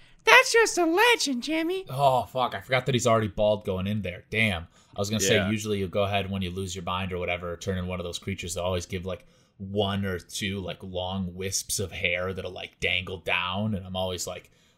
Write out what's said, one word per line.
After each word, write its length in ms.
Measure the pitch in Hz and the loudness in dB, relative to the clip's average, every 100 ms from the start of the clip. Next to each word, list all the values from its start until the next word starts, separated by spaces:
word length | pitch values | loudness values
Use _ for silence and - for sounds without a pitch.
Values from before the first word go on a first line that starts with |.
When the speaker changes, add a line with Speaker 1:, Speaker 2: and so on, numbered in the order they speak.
| - - - | -20 -2 6
Speaker 1:
"That's 260 | 453 508 | 8 8
just 260 | 453 453 - | 4 4 4
a 80 | 330 | 2
legend, 580 | 339 480 466 - 247 | 6 6 4 2 -2
Jimmy." 420 | 233 320 330 381 381 | -2 -2 -2 -4 -4
Speaker 2:
Oh, 340 | 135 139 127 | 2 4 4
fuck. 300 | 107 127 123 104 | 2 0 -2 -2
I 40 | |
forgot 240 | - 127 127 | -2 0 2
that 80 | 127 | 2
he's 120 | 113 | 4
already 200 | 113 110 | 4 2
bald 340 | - 107 107 | 2 4 4
going 240 | 104 92 95 | 0 -2 -2
in 140 | 107 | -2
there. 240 | 92 90 - | -4 -8 -4
Damn. 380 | 107 110 85 87 _ _ - | 0 2 0 -6 _ _ -6
I 40 | |
was 100 | 101 | -2
gonna 100 | 107 | 0
say, 160 | 95 104 | 4 4
Speaker 1:
Yeah. 140 | 98 | 4
Speaker 2:
usually 280 | 110 107 101 | 0 -2 -2
you 80 | 95 | -2
go 140 | 98 | 0
ahead 260 | 98 101 95 | 0 0 -2
when 100 | 98 | -2
you 80 | 92 | -4
lose 220 | 90 95 92 | -4 -6 -6
your 80 | 87 | -4
mind 260 | 92 95 | -4 -2
or 60 | 90 | -4
whatever, 360 | 87 87 87 85 | -2 -4 -4 -6
turn 200 | - 92 | -4 -2
in 80 | 90 | -2
one 120 | 90 | -4
of 60 | 87 | -6
those 120 | 85 | -8
creatures 360 | - 92 90 87 | -6 -6 -6 -4
that 80 | |
always 220 | 87 92 87 | 0 0 -2
give, 200 | 95 90 | -6 -6
like, 200 | 90 - _ _ - | -8 -12 _ _ -14
one 480 | 98 101 98 98 98 | -4 0 2 0 -2
or 140 | 90 | -4
two, 400 | - - 104 101 | -6 -6 -4 -4
like, 240 | 87 85 | -6 -10
long 500 | 98 90 90 95 92 87 | -8 -6 -4 -2 -4 -4
wisps 440 | 95 95 - - | -4 -4 -4 -4
of 120 | 95 | -4
hair 420 | 87 90 87 92 | -2 -2 0 -2
that'll, 180 | 92 92 | -6 -8
like, 280 | 92 92 - | -10 -14 -6
dangle 380 | 92 90 90 92 | -2 -2 -2 -6
down. 540 | 82 90 90 95 110 101 | -4 -2 -2 -2 -2 -2
And 100 | 92 | -4
I'm 100 | 92 | -4
always 320 | 92 90 - | -4 -4 -6
like, 240 | 90 - _ _ | -10 -14 _ _